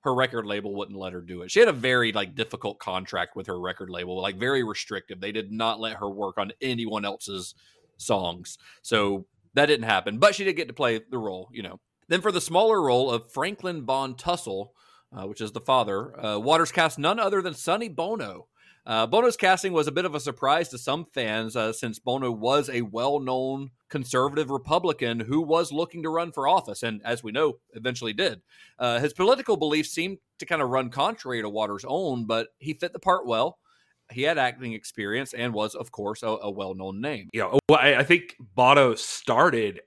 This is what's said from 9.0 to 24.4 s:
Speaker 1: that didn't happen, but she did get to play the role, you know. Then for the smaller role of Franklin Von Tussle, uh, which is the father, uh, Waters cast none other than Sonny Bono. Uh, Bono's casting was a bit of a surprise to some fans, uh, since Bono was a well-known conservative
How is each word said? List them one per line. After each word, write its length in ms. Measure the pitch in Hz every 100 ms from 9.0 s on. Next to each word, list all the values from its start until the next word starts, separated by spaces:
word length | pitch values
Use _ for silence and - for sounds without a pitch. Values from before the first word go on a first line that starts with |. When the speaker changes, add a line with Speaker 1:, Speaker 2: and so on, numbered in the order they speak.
| 101 98 92 _ _
Speaker 1:
that 120 | - 143
didn't 200 | 143 113
happen, 340 | 98 98 107
but 160 | 202 196
she 80 |
did 100 | 196
get 140 | 165 151
to 60 |
play 260 | 120 131 113 110
the 80 | 127
role, 320 | 107 92 92
you 120 | 117
know. 160 | 95 90 _ _ _
Then 140 | 180
for 100 | 202
the 100 | 180
smaller 400 | - 170 220 214
role 300 | 147 123 135
of 200 | 120 117
Franklin 540 | - 165 208 185 170 123
Von 300 | 135 135 123
Tussle, 580 | 175 175 - 98 101 _ _ _ _
uh, 160 | - 95
which 140 | 104
is 100 | 107
the 80 | 110
father, 560 | - 131 107 98 117 -
uh, 160 | 117 104
Waters 320 | 117 165 165
cast 260 | - 160 -
none 200 | 151 214
other 220 | 202 202
than 120 | 180
Sonny 360 | 139 - 196 233
Bono. 580 | 139 175 220 113 90 - _ _ _ -
Uh, 200 | 113 113
Bono's 320 | 185 240 233
casting 360 | 185 185 190
was 140 | 170 151
a 40 |
bit 140 | 143 180
of 100 | 147
a 40 |
surprise 500 | 139 123 135 156 165
to 80 | 123
some 280 | - 147 160
fans, 420 | - 113 107 110 117
uh, 160 | 110
since 260 | 110 120 107
Bono 320 | - 131 127
was 380 | 113 113 139 143
a 120 | 123
well-known 880 | 113 110 127 143 131 131 131 135 139 _ _
conservative 600 | 147 127 127 135 143